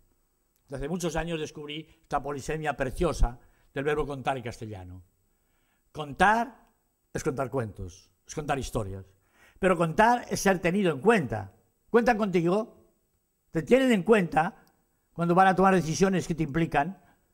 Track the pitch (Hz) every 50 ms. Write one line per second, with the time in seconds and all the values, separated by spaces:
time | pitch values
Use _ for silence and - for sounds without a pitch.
0 | _ _ _ _ _ _ _ _ _ _ _ _ _ - 143 131 139 143 170 185
1 | 170 170 147 160 160 170 170 156 151 135 - 156 147 147 147 156 156 - _ _
2 | _ - 147 147 135 143 147 139 - - 151 160 156 147 139 - 135 120 - -
3 | 175 160 135 - 131 117 120 - _ _ _ _ _ _ - 143 135 151 151 151
4 | 147 135 143 135 120 147 135 131 113 120 104 - 120 107 104 92 90 87 92 92
5 | 90 _ _ _ _ _ _ _ _ _ _ _ _ _ _ _ _ _ - 151
6 | 151 143 131 131 160 202 220 233 233 269 - _ _ _ _ _ _ _ _ _
7 | _ _ - 135 - 156 135 123 135 120 120 135 117 107 - - 95 90 - -
8 | - _ _ _ _ - - 156 151 139 143 139 113 - - 127 107 95 95 95
9 | 92 _ _ _ _ _ _ _ _ _ _ - - 185 185 160 175 165 156 -
10 | 214 233 247 247 - - 202 - - 196 190 165 - 170 170 208 202 170 151 131
11 | 127 208 240 202 147 110 113 107 98 98 - _ _ _ _ _ _ _ - 233
12 | 233 247 240 202 220 196 175 180 165 170 180 214 220 - - _ _ _ _ _
13 | _ _ _ _ _ _ _ _ _ _ - 160 156 - 233 262 269 254 233 196
14 | 165 - 233 214 180 156 - 160 160 185 - - _ _ _ _ _ _ _ _
15 | _ _ _ 165 170 170 175 185 190 190 185 180 190 196 190 180 160 160 156 135
16 | 190 190 190 175 - - 175 143 160 139 131 165 165 156 - 147 143 175 190 -
17 | _ _ _ _ _ _